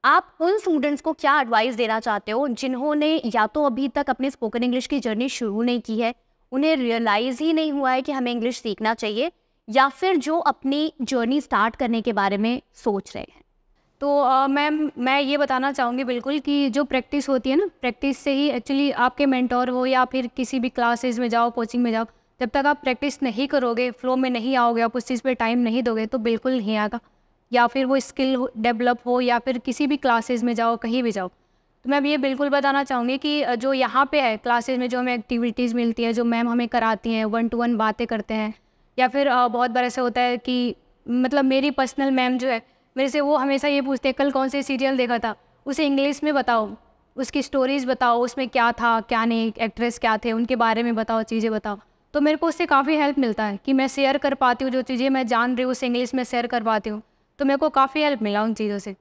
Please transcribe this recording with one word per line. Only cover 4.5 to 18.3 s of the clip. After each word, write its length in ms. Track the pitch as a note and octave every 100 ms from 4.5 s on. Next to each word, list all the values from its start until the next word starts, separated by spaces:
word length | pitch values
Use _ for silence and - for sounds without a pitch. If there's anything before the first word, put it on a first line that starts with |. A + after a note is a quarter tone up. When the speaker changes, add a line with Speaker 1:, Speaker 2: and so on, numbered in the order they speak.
| A#3
Speaker 1:
इंग्लिश 240 | B3 B3 -
की 120 | C#4+
जर्नी 300 | A3+ G#3+ B3+
शुरू 320 | - A3+ G#3
नहीं 200 | A#3+ A#3+
की 200 | A3 A3
है, 140 | A#3 B3+ _ _ _
उन्हें 240 | C4 D#4 D#4
रियलाइज 640 | A#3+ A#3 A3+ G#3 B3 A#3+
ही 120 | D#4
नहीं 180 | D#4+ D#4
हुआ 200 | C#4 C4+
है 100 | B3+
कि 100 | C4
हमें 200 | C4+ B3
इंग्लिश 260 | A#3+ A#3 B3
सीखना 360 | A3+ G3 A3
चाहिए, 380 | A3+ A3 G#3 D#4 _ _ _ -
या 200 | A#3 C4+
फिर 260 | - F#4 F4+
जो 220 | C4+ D#4+
अपनी 560 | D4 - C4+ C#4+ D#4 _
जर्नी 400 | A#3 B3+ A#3 C#4
स्टार्ट 340 | C#4 A3 A3 -
करने 260 | B3 A#3
के 120 | A3
बारे 240 | G#3 G3 G3
में 240 | A3 B3 _
सोच 420 | - - G3+ - -
रहे 100 | - -
हैं? 60 | _ _ _ _ _ _
Speaker 2:
तो, 200 | C#4 C#4+
अ, 280 | C4 C4 C4+
मैम, 440 | C#4 D4 D4+ D4+ -
मैं 240 | B3 C4+
ये 160 | C#4 C#4+
बताना 340 | C#4+ C4 C4+
चाहूँगी 320 | C4+ A#3+ B3
बिल्कुल 360 | B3+ B3 B3+ D4
कि 300 | C4+ C#4+ C#4
जो 140 | A#3+
प्रैक्टिस 460 | D4 C4 - C#4+ C4+
होती 200 | C4 C4
है 60 | C#4
ना, 140 | G4 _
प्रैक्टिस 360 | B3+ A#3+ C#4 B3+
से 140 | -